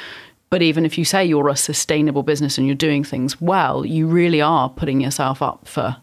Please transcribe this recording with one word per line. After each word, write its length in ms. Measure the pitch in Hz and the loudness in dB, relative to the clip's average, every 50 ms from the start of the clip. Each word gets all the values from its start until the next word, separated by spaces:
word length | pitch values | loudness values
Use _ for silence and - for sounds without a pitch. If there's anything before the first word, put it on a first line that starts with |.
| - - - - - - _ _ _ _ | -18 -18 -18 -18 -20 -20 _ _ _ _
But 120 | 175 180 | 0 2
even 240 | 170 160 147 165 165 | 2 2 2 2 0
if 120 | 156 - - | 0 0 -2
you 80 | 165 | -2
say 180 | - - 196 190 | 0 0 2 2
you're 220 | 175 156 147 139 143 | 2 2 2 2 2
a 60 | 139 | 0
sustainable 680 | 135 - - 147 - - - 160 156 151 156 139 143 131 | 0 -2 -4 -4 -4 -2 -2 0 2 2 2 0 0 0
business 340 | 151 151 139 147 139 139 - | 0 0 0 0 -2 -2 0
and 100 | 131 135 | 0 0
you're 80 | 139 | 0
doing 280 | 139 160 156 147 143 151 | 0 0 0 0 0 -2
things 360 | - - 127 127 143 - - | -4 -4 -4 -4 -4 -4 -2
well, 460 | 165 170 190 190 160 127 - 131 - | -2 0 2 2 2 0 -2 -2 -4
you 220 | - 160 160 156 160 | -2 0 0 0 2
really 340 | 165 175 175 175 170 151 | 2 2 4 4 2 2
are 280 | 147 151 165 151 131 - | 2 2 2 2 0 -2
putting 300 | - - 165 143 131 135 | -4 -6 -4 -2 0 0
yourself 420 | 135 135 135 - 139 131 131 - | 0 -2 -2 -2 -2 -2 -2 -2
up 260 | 143 131 - - - - | -4 -4 -4 -6 -14 -8
for 280 | - - - 107 131 - | -6 -4 -4 -4 -6 -8